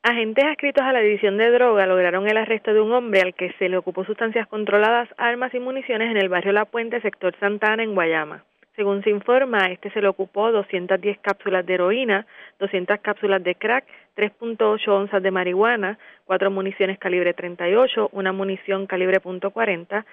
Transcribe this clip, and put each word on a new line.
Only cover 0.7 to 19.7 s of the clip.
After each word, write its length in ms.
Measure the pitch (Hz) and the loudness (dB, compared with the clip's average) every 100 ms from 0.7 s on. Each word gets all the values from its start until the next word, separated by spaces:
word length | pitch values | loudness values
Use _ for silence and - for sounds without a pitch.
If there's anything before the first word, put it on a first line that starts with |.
| 277 | 0
a 100 | 262 | 2
la 60 | 254 | 2
División 380 | 214 208 208 202 | 2 2 0 2
de 120 | 226 | 4
Droga 360 | 240 247 208 190 | 6 6 4 4
lograron 440 | 185 180 180 202 | 4 2 2 0
el 80 | 214 | 0
arresto 340 | 220 220 220 | 0 -2 2
de 80 | 214 | 2
un 140 | 214 | 4
hombre 280 | 247 240 196 | 2 2 2
al 120 | 185 | 2
que 180 | - 180 - | -2 -8 -4
se 100 | 185 | -2
le 100 | 185 | 0
ocupó 280 | 180 180 190 | -2 -6 -6
sustancias 420 | 214 226 226 214 | -4 -2 -2 -4
controladas, 640 | 214 208 202 214 240 240 - | -6 2 4 4 2 -2 -4
armas 360 | 240 247 254 | -2 -2 -4
y 60 | 247 | -6
municiones 520 | 247 269 254 220 226 | -6 -8 -4 -4 0
en 60 | 214 | 0
el 120 | 190 | 0
barrio 240 | 180 180 | 0 2
La 120 | 208 214 | 0 0
Puente, 360 | 233 233 233 | -4 -4 -4
sector 340 | 220 - 185 - | -6 -4 -6 -2
Santa 340 | 202 208 214 | -4 0 0
Ana, 100 | 220 | 0
en 120 | 220 196 | -2 0
Guayama. 480 | 165 160 151 156 _ _ _ - | 0 0 -4 -12 _ _ _ -4
Según 280 | 202 202 | -2 0
se 60 | 208 | 0
informa, 540 | 208 202 254 262 220 | 0 2 2 2 0
a 80 | 185 | 0
este 180 | 180 202 | -2 -8
se 120 | 220 | 0
le 60 | 202 | 0
ocupó 440 | 190 190 202 226 | 0 -6 -2 0
doscientas 500 | 220 202 185 180 190 | 0 -2 -6 -2 -2
diez 160 | 202 202 | -2 -4
cápsulas 460 | - 196 - 185 180 | -4 -4 -2 -2 0
de 80 | |
heroína, 540 | 180 180 233 247 196 220 - - _ | 0 2 0 0 -2 -2 -20 -20 _
doscientas 400 | 196 190 180 208 | -4 -4 -2 -2
cápsulas 420 | - 202 208 190 | -2 -2 0 0
de 120 | 180 175 | 0 -4
crack, 300 | 214 247 _ - _ | -2 -2 _ -20 _
tres 180 | - 208 | -4 -4
punto 380 | _ 233 226 220 | _ -10 0 0
ocho 260 | 214 - 196 | 0 0 0
onzas 260 | 202 202 | 0 -2
de 100 | 190 | 0
marihuana, 680 | 185 180 185 220 240 190 214 - - - | -2 -2 2 2 2 -4 -6 -16 -20 -4
cuatro 260 | 185 196 | 0 0
municiones 480 | 196 196 196 190 190 | -2 -6 -2 -2 -2
calibre 340 | 190 180 175 | -2 0 0
treinta 340 | 175 175 175 175 | -2 -10 -4 0
y 60 | |
ocho, 360 | 214 254 - 208 | 4 2 2 -2
una 180 | 196 190 | -2 -4
munición 540 | 190 196 190 - 196 196 | -2 -4 -6 -4 -4 -2
calibre 340 | 185 185 190 | -2 2 0
punto 300 | 180 185 202 | 0 -6 -6
cuarenta, 560 | 208 220 | -2 -2